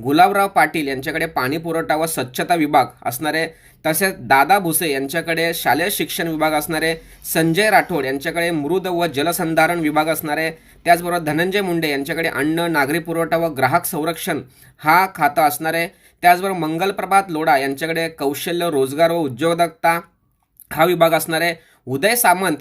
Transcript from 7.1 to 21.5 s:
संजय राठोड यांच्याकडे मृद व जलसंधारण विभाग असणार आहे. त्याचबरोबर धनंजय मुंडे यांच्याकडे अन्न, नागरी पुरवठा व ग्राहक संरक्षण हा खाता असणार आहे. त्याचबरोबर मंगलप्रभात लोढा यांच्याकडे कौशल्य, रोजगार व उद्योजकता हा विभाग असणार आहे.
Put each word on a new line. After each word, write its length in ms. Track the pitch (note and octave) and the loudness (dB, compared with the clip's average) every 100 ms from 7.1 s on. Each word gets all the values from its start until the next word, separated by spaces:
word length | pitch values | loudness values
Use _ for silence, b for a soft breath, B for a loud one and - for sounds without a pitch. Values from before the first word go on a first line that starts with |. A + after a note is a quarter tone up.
| B - | B -4
संजय 360 | E3+ D#3+ E3 G#3+ | 0 2 2 4
राठोड 360 | F#3+ D3+ D#3+ C3 | 2 2 -4 -2
यांच्याकडे 460 | C#3 E3 E3 E3+ | -4 -4 -4 -2
मृद 360 | E3 C#3+ F#3 F#3 | -2 -2 -2 -2
व 180 | F3 E3+ | -2 -2
जलसंधारण 720 | C3 D3+ F3 E3 D#3+ D#3+ F3 | -2 -2 -2 -2 2 2 2
विभाग 260 | D3+ D3+ D#3 | 0 0 0
असणार 320 | D3+ D#3 D3+ | -2 -4 -4
आहे. 140 | D#3+ D#3+ b b E3 | -4 -6 b b 0
त्याचबरोबर 340 | F3 F3 F3 | 2 2 -2
धनंजय 420 | D#3 D3+ F3+ G3 | -2 0 0 0
मुंडे 280 | F#3+ E3+ D#3+ | 0 -2 0
यांच्याकडे 400 | C#3 C#3 D#3+ E3 | -2 -4 -4 -2
अन्न, 300 | B2+ D3 D#3+ | -2 -2 0
नागरी 400 | E3+ D#3 C3+ E3 | 0 0 0 -2
पुरवठा 380 | E3 E3 D#3+ E3 | -2 -2 0 0
व 80 | E3 | 0
ग्राहक 380 | C3+ B2+ E3+ - | 0 0 0 -2
संरक्षण 560 | E3 D#3+ E3 F#3 D3+ - b b _ | -4 -4 -6 -6 -6 -8 b b _
हा 300 | D3+ E3 F#3+ F3+ | 2 4 2 0
खाता 280 | D3 E3 | 0 2
असणार 300 | D3 D3 D#3+ | 0 0 -4
आहे. 140 | E3 F3 b b _ | -2 -4 b b _
त्याचबरोबर 380 | F3 F3+ G3 F3+ | 4 4 2 -4
मंगलप्रभात 640 | D#3 D#3+ F#3+ G3 F#3 G3 G3 | -4 -2 -2 -4 2 2 2
लोढा 280 | D#3 D#3+ C#3+ | -2 2 2
यांच्याकडे 520 | C#3 C#3 D#3+ E3 E3 | 2 -4 -4 -2 -4
कौशल्य, 600 | D#3+ C#3+ C#3 F#3 E3+ F3 | -2 -4 -2 -4 -2 0
रोजगार 420 | D3 C3 C#3+ E3 | 0 0 2 2
व 60 | E3+ | 2
उद्योजकता 840 | D3 A#2 E3 E3+ E3+ - E3+ E3+ - _ _ _ _ _ - | -2 -2 -2 0 -2 0 0 0 -6 _ _ _ _ _ -12
हा 120 | D3+ E3+ | 0 2
विभाग 260 | F3 E3 | 4 4
असणार 300 | E3 - D#3+ | 2 0 -2
आहे. 140 | E3+ | -2